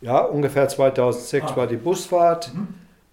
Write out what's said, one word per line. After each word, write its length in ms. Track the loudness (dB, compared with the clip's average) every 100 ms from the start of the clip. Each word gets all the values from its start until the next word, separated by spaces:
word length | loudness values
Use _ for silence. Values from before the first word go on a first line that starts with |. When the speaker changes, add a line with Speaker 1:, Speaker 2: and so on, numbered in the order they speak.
Speaker 1:
Ja, 180 | 0 0
ungefähr 480 | 2 0 0 2 0
zweitausendsechs 840 | 2 2 4 0 0 -4 -4 -2
Speaker 2:
Ah. 60 | -2
Speaker 1:
war 100 | -2
die 100 | -2
Busfahrt. 760 | -2 -4 0 2 4 2 -4
Speaker 2:
Mhm. 140 | -8 -10 -12 -20 _ _